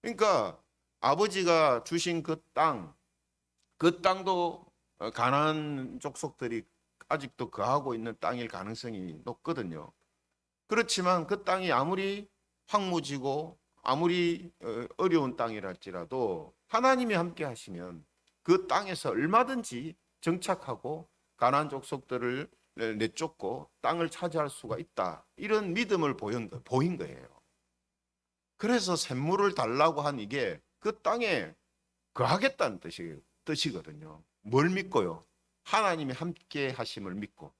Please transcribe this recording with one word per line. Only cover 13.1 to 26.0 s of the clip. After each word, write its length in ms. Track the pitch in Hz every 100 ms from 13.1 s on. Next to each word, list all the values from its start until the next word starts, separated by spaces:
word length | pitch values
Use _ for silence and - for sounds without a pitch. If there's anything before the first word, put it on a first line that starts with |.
| 139 135 139 165 - _ _
아무리, 720 | - 135 175 180 170 170 180 _
어, 260 | 117 113 120 -
어려운 360 | 185 165 131
땅이랄지라도 1200 | 120 117 107 95 90 - 90 85 131 117 87 76 _ _
하나님이 460 | 220 262 262 240
함께 300 | 190 175 165
하시면 600 | 147 113 - 87 90 85 - _ _ _
그 260 | - 185 185
땅에서 420 | 151 196 175 143
얼마든지 840 | 104 151 214 247 262 220 120 156 165 _ _
정착하고 880 | - 180 185 185 - 120 123 156 170 _ _ _
가나안 320 | 123 139 151
족속들을 800 | 135 - 139 - 123 120 127 151 _ _ -
내쫓고 880 | 113 107 110 - 160 _ 98 127 - _
땅을 300 | - 165 165
차지할 400 | - 175 156 147
수가 280 | - 117 107
있다. 460 | - - 92 80 _ -
이런 360 | 202 214 202
믿음을 420 | 180 220 190